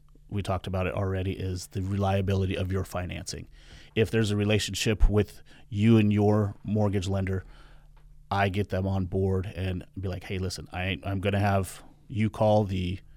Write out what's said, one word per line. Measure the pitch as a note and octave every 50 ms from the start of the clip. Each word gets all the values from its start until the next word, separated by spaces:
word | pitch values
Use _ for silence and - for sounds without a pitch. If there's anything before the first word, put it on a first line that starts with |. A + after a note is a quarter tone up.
| - - - - - -
we | - G2+ F#2+
talked | - F#2+ F2+ -
about | G#2 F#2 F#2+ F#2
it | F2+ -
already, | G2+ G2 F#2 F#2+ F#2+ F#2 G2 F#2+
is | - F#2 F#2 F2+ F2 - -
the | - G2 F#2
reliability | F#2 G2+ G2 G2 F#2+ F#2+ G2 G2 F#2+ G2 F#2+ F#2+ F#2 F#2
of | - G2 F2+ F#2+
your | F#2+ F#2
financing. | - - F2+ F#2 F2 F2 E2+ E2+ - - D#2 - - - - - - - - - - -
If | A2 A2+ -
there's | - A2+ A2+ G2+
a | G#2
relationship | G#2 G#2 G#2 A2 G#2 - - G2+ - - A#2 G#2+ - - -
with | G2+ G#2 G2+ - - - - - - - - -
you | - G2+ G#2 A2+ A2+
and | A2 G#2+ G#2 G#2
your | G#2 G#2 G#2 G#2 G#2+ G#2+ G2 G2 - -
mortgage | - G#2 G#2+ G#2+ G#2 F#2+ G#2 F#2 G2
lender, | F#2+ G2 F#2+ F#2+ F#2+ F#2+ - - - - - - - - - - - - - - - - - -
I | G2 G2 G2+ G2+
get | F2+ G2+ G2 -
them | - F#2 F#2+
on | F#2+ F#2+ F#2+ F#2
board | F2 F#2+ F#2+ F#2+ F#2+ F#2+ F#2 F2+ - -
and | - F#2 F#2+ F2+ F2+ - - - G2
be | F#2+ F#2+
like, | F2+ F#2 -
"Hey, | - G#2 F#2
listen, | F#2+ F2+ - - D#2 - -
I, | F2+ F#2 F#2+ F#2+ - -
I'm | - G2 G2
gonna | F#2 G2+ G2 G2+
have | G2+ G2+ G2 G2 F#2+ - - - - - - - -
you | - - G2+ A2 G#2
call | - - A2 G#2+ G#2+ G#2+ G#2+
the | G2 G2+ F#2 F2+ F2+ F#2 G2 - - -